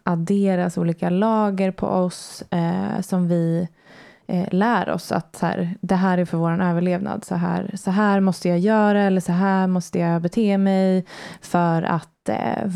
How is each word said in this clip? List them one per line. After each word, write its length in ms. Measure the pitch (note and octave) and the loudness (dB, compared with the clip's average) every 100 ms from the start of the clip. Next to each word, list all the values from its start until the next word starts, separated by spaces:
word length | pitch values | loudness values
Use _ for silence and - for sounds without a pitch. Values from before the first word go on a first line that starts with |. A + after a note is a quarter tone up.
adderas 760 | - F3 E3 G3+ G3 F#3 F3+ E3+ | -4 -2 0 2 2 2 0 0
olika 320 | E3+ E3+ F3+ | -2 -2 -2
lager 600 | F3+ A3 A3 G#3 F#3+ F#3+ | 0 2 2 0 0 -2
på 160 | F#3+ G3+ | -2 -2
oss, 580 | F#3 F3+ - - - - | 0 0 -4 -14 -16 -6
eh, 500 | F3 E3+ F#3 G3 G#3 | -2 0 -2 -2 -4
som 280 | F#3 F#3 F3 | -2 0 0
vi, 400 | E3+ E3 E3 F3 - - - - - - | 2 0 0 -4 -8 -20 -20 -20 -18 -6
eh, 220 | F3+ F3+ | -4 0
lär 400 | F#3 G#3+ A3 - | 0 2 0 0
oss 220 | - - | -4 -2
att 240 | - - - | -4 -4 -4
så 100 | E3+ | -4
här, 280 | - E3+ F3+ | -2 -4 -4
det 140 | F3 | -2
här 240 | F#3 F#3+ F3+ | 0 2 2
är 60 | |
för 120 | F3 E3 | 0 0
våran 220 | E3 E3+ | 0 0
överlevnad, 640 | F#3 E3+ F3+ F3 G3+ - | 0 0 0 -2 -2 -6
så 100 | - | -6
här, 360 | F3+ F3 F3 - | -4 -2 -2 -4
så 160 | G3 - | -6 -2
här 300 | F#3+ G#3 G3 | 2 2 4
måste 280 | F#3+ F3 F3+ | 2 0 0
jag 100 | F3 | 2
göra, 420 | G3 A3 G#3 G3+ | 2 4 4 4
eller 180 | G3+ F#3+ | 4 2
så 120 | F3 | 2
här 340 | F3 G3 F#3+ F#3+ | 0 2 2 2
måste 320 | F3+ - F3+ | 0 -2 -2
jag 240 | E3+ E3+ | 0 0
bete 360 | E3+ A3+ G#3+ G3 | 0 0 2 2
mig 460 | G3 F#3+ F#3+ F#3 F#3 - - - | 4 4 2 2 -2 -10 -16 -18
för 420 | - F3 F3 E3 | -4 0 2 2
att, 460 | - E3 - _ - | 0 -2 -4 _ -6
eh, 420 | G#2+ - - - | -4 -2 -2 -4